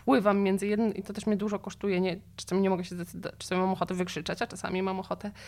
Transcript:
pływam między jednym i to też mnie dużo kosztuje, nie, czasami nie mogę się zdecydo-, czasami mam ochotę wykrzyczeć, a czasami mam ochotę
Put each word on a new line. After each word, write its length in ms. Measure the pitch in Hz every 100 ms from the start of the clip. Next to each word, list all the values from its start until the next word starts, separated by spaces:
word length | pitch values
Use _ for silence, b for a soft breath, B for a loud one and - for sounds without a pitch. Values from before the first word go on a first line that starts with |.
| -
pływam 340 | 262 202 202
między 280 | 196 190 202
jednym 280 | 208 226 202
i 80 |
to 100 | 190
też 120 | 202 220
mnie 120 | 208
dużo 220 | 196 202
kosztuje, 400 | - - 202 180
nie, 160 | 185 175 - -
czasami 260 | - 185
nie 80 | 196
mogę 140 | 185
się 120 | 180 175
zdecydo-, 360 | 170 175 - -
czasami 240 | - 185
mam 80 | 185
ochotę 240 | 190 175
wykrzyczeć, 480 | 180 180 156 160 170
a 60 | 240
czasami 340 | 180 - 185
mam 160 | 190 190
ochotę 320 | 190 180 202 B